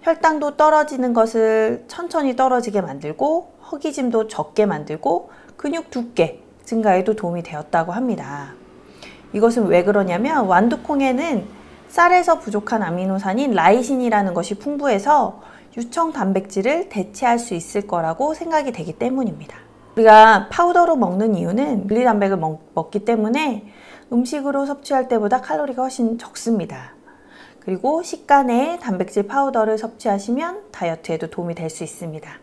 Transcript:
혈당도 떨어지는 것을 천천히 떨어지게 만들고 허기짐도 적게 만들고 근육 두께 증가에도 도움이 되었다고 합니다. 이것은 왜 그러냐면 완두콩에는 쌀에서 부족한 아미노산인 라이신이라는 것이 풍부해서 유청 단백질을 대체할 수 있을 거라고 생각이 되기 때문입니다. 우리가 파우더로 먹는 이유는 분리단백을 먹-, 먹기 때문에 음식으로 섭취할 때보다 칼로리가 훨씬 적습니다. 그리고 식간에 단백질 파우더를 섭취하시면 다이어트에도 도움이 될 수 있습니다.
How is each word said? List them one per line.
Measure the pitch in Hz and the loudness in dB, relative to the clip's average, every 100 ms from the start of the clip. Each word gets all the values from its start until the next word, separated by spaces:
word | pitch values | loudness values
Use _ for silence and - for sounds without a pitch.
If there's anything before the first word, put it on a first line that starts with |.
혈당도 | - 330 330 311 294 285 | 0 2 2 0 -4 2
떨어지는 | 311 311 302 269 247 | 4 4 2 -2 0
것을 | 233 226 226 220 220 220 240 - | 2 0 2 2 2 0 -2 -10
천천히 | - 349 330 277 247 | -12 -6 -2 -2 0
떨어지게 | 262 247 233 202 | 2 2 0 -4
만들고 | 170 139 147 156 277 330 349 - - | -4 -8 -10 -4 -2 -2 -4 -20 -14
허기짐도 | 294 302 285 254 233 220 | -8 -6 -4 -2 -2 -2
적게 | - 208 - 214 | -6 -6 0 0
만들고 | 156 147 156 269 339 - - - - | 0 -8 -6 -2 -2 -4 -20 -20 -8
근육 | 294 330 330 | -6 -6 -8
두께 | 254 240 - 165 - - _ | -10 -6 0 0 -2 -20 _
증가에도 | - 226 214 185 190 214 | -6 -2 2 2 2 -2
도움이 | 175 175 | -4 -6
되었다고 | 170 151 - 170 165 | -8 -12 -2 -2 -2
합니다. | 190 254 190 135 143 139 - - - - - - - - | -4 -4 -4 -8 -12 -14 -18 -20 -20 -20 -20 -20 -20 -10
이것은 | 202 233 233 190 | 2 2 4 4
왜 | 175 | 4
그러냐면 | 175 202 185 175 254 311 202 | 4 2 0 0 0 0 4
완두콩에는 | 180 233 302 - 285 269 254 330 233 - - - - - | 4 4 0 -2 0 0 0 -2 -4 -6 -18 -20 -20 -6
쌀에서 | - 349 359 349 320 | 2 4 4 4 0
부족한 | 226 208 214 226 | 0 -6 -2 -2
아미노산인 | 185 175 190 190 196 208 285 | -2 -2 -2 -2 -2 -2 0
라이신이라는 | 196 165 226 240 262 240 214 196 | 4 6 4 2 -2 0 0 0
것이 | 170 185 202 | -2 -6 -8
풍부해서 | 285 285 285 202 214 294 196 - - - - - | -6 -4 -2 0 4 4 2 -6 -20 -20 -18 -12
유청 | 233 - 226 | -8 -4 -4
단백질을 | 175 190 190 196 190 208 320 - | -2 -2 -2 -2 -4 -2 -2 -4
대체할 | 208 190 - 247 233 | -8 -8 -2 0 0
수 | 240 170 | -2 -8
있을 | - 202 202 | -6 -8 -4
거라고 | 175 160 165 285 | -4 -2 -2 -4
생각이 | 311 330 320 277 | -4 -2 -2 -2
되기 | 233 170 | -8 -12
때문입니다. | - 240 262 240 151 - - - - - - | -6 -4 -2 -4 -6 -16 -20 -20 -20 -8 4
우리가 | 220 214 220 208 202 | 10 12 10 8 2
파우더로 | - 349 349 349 311 | 0 4 4 4 4
먹는 | 190 185 220 190 | 0 0 0 0
이유는 | 170 202 285 214 196 | -2 -2 -2 -2 -2
분리단백을 | 220 254 208 196 190 | 2 2 2 2 0
먹-, | 160 156 - | -2 -6 -8
먹기 | - 160 208 202 | -6 -4 -4 -2
때문에 | 226 214 269 302 208 - - - - _ | 0 0 0 -2 -6 -12 -20 -20 -20 _
음식으로 | 240 254 302 277 277 277 | -2 -2 -4 -4 -2 -4
섭취할 | 285 - 269 254 | -6 -2 -2 0
때보다 | 233 208 254 | 0 2 -2
칼로리가 | 254 302 285 254 | -2 -4 -4 -4
훨씬 | 262 262 233 226 | -6 -2 -2 -2
적습니다. | - - 233 226 170 - - - - - - - - _ | -10 -10 -4 -2 -4 -12 -18 -20 -20 -20 -20 -20 -20 _
그리고 | - 190 247 311 | -8 -4 -2 -2
식간에 | 349 - - 277 262 233 294 349 | -4 -12 2 2 4 0 0 -4
단백질 | - 185 175 - 202 | -6 -4 -2 -2 -2
파우더를 | 277 277 240 214 220 | -2 0 0 0 -2
섭취하시면 | 226 - 233 196 202 247 330 392 - | -6 -6 -4 -4 -2 -4 -4 -10 -16
다이어트에도 | - 175 165 - 160 160 | -8 -6 -6 -6 -6 -6
도움이 | - 170 170 | -8 -8 -6
될 | 160 | -10
수 | - | -10
있습니다. | 160 - 170 156 - - | -14 -12 -12 -12 -16 -20